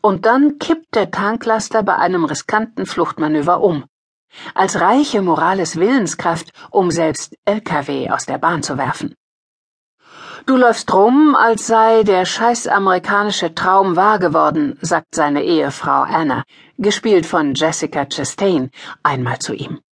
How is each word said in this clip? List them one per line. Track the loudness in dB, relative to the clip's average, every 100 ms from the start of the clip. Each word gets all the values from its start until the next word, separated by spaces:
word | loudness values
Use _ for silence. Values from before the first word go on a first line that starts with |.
Und | 0 0 2
dann | 4 2 0
kippt | -4 -4 _ -2
der | -2
Tanklaster | -2 -4 -4 -2 -2 0 -2
bei | 0 0
einem | 0 0 -2
riskanten | -4 -2 -2 -2 -8 -8
Fluchtmanöver | -4 -4 -2 -2 0 0 2
um. | 2 0 -8 _ _ _ _ -20 -10
Als | -2 -2 2
reiche | 2 4 2 0
Morales | 0 0 0 0 -4 0
Willenskraft, | 2 2 0 -2 -4 -4 -8 _ -4
um | 0 0
selbst | 0 -2 -2 -10 -6 -4
L | -4
K | -2 -6 -4
W | -6 -4
aus | -6 -4
der | -4
Bahn | -2 -2
zu | -6 -4
werfen. | -4 -6 -10 -12 _ _ _ _ _ _ _ _ _ -20 -20 -12 0
„Du | 4
läufst | 4 2 0
rum, | 4 4 6 6 4
als | 2 0 2
sei | 4 6 4
der | 4 2 0
scheiß | 0 0 0 0
amerikanische | 0 2 0 0 0 0 -2 -4 -2
Traum | 2 2 4 4
wahr | 4 4
geworden“, | 2 2 2 0 -4 -4
sagt | -2 -2 -2 -2
seine | 0 0
Ehefrau | 0 0 0 -4 -2 0
Anna, | 0 -2 0 -2 -6 _ _ -4
gespielt | -2 0 2 2 2
von | -2 -2
Jessica | 0 -2 -2 -6 -6 -6
Chastain, | -6 -8 -2 0 0 -2 -10 -20 -8
einmal | -6 -4 -6 -6
zu | -8
ihm. | -8 -10 -12 _